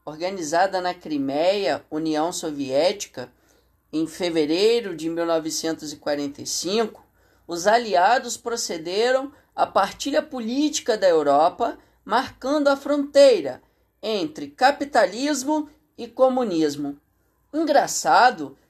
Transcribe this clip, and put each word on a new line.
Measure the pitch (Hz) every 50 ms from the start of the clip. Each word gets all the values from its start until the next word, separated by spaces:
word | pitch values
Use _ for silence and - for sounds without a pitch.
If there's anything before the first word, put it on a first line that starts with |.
| _
organizada | - 151 156 170 185 196 190 165 143 160 170 190 190 190 185
na | 180 180 175
Crimeia, | 175 - 160 151 143 139 135 135 147 165 185 202 208 196 170 143 139 - _
União | - 156 160 160 151 151 156 175
Soviética, | 180 - - 160 147 143 135 127 131 139 160 185 208 202 - - - 131 120 - _ _ _ _ _ _ _ _ _ _ _ _
em | - 156 160 156
fevereiro | - - 185 175 160 165 151 147 160 175 208 226 233 240 226 196 170
de | 151 156 165
mil | 165 165 170
novecentos | 170 165 160 156 160 151 - - 165 160 156 156 147
e | - -
quarenta | - 151 147 143 143 139 143 -
e | - -
cinco, | - - - 170 196 226 226 220 - - _ _ _ _ _ _ _ _ _ -
os | 170 170 165
aliados | 202 220 240 240 214 185 175 180 208 240 269 233 240 226 -
procederam | - 240 233 226 - - 185 165 156 170 180 208 226 247 262 262 269 277 - _ _ _ _
à | - 165
partilha | - - 208 190 190 - - - 277 285 311
política | 294 - - 254 220 220 247 277 302 294 294 - - - 220
da | 214 196 185
Europa, | 165 160 147 143 139 143 156 180 175 - 233 - - - _ _ _ _ _
marcando | 190 202 240 269 - - - - 254 294 302 285 285
a | 277 277
fronteira | - 277 294 294 277 285 - 277 285 269 240 185 143 131 127 - _ _ _ _ _ _ _ _
entre | - 214 220 202 170 151 - - 147 143
capitalismo | - - 254 269 285 - 285 277 - 247 208 185 190 233 269 294 302 247 254 277 311 302 294 - - _ _ _ _ -
e | 240 226
comunismo. | - - 254 262 254 254 247 208 175 160 156 147 139 143 147 143 143 - _ _ _ _ _ _ _ _ _ _ -
Engraçado | 302 330 294 294 254 185 156 - - - 165 160 190 233 254 226 165 147 - - - _ _